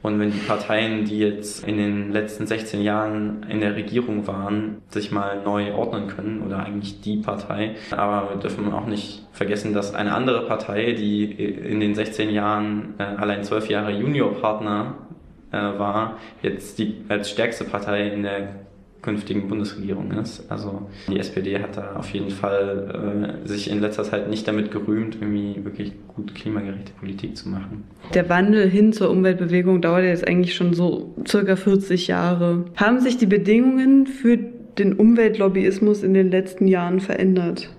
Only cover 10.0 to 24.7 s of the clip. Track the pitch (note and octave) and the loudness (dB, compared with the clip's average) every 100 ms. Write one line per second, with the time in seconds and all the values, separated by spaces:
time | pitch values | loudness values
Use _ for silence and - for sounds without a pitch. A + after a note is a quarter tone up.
10 | G#2 A#2 B2+ A#2 A2 A2 - G#2 A#2 A2 | 0 0 2 0 0 -4 -2 0 0 0
11 | G#2 G#2 G#2 - G#2 - - G#2+ G#2 G#2 | 0 0 -2 -2 -4 -4 -4 0 0 0
12 | A2 - G#2+ G#2 G#2 G#2+ G#2 G#2 - - | -2 -2 -2 0 0 0 -2 -4 -6 -8
13 | G2+ G2+ G#2 G2+ G2+ G#2+ G#2+ G#2 G#2 G2+ | -6 -2 -2 -2 -2 -2 0 -2 0 -2
14 | C3 C#3+ G#2+ G2+ G#2+ G#2+ G#2+ G#2 C3 - | 0 2 0 0 -2 -2 -2 -2 -4 -10
15 | - - - - - G2 G2+ G2 G2+ G#2 | -16 -20 -20 -20 -8 -4 -4 -2 0 0
16 | A2+ - - - - G2 - - G#2+ - | -2 -6 -16 -6 -6 -6 -10 -4 -4 -4
17 | - G#2 - - A#2 - G2+ G2+ G2+ G2+ | -4 -4 -2 -2 -2 -2 -6 -6 -2 -2
18 | G#2 G2+ G2+ G2+ G2+ - - - - - | -2 -4 -4 -4 -8 -12 -18 -20 -20 -10
19 | - G#2 - G#2 G2 G#2+ G2+ - G2 F#2+ | -6 -6 -4 -4 -4 -4 -4 -6 -6 -6
20 | G2 G2 G#2+ - - G#2 G2+ G2 - - | -4 -4 -6 -10 -10 -8 -6 -8 -12 -12
21 | - G2 - - G2 G2 G2 - G2 G2+ | -4 -4 -2 -6 -4 -4 -6 -8 -10 -10
22 | - G2+ G2+ G2 G2+ G2+ G2 G2 G2+ - | -8 -6 -6 -4 -2 0 0 -4 -6 -6
23 | G2+ G#2 G#2 - G2+ G#2 G#2 G#2 G#2+ G#2+ | -4 -4 -4 -6 -6 -6 -4 -2 -2 -2
24 | G#2 G#2 G#2+ G#2+ - G#2+ G#2 | -4 -4 -2 -4 -2 -2 -2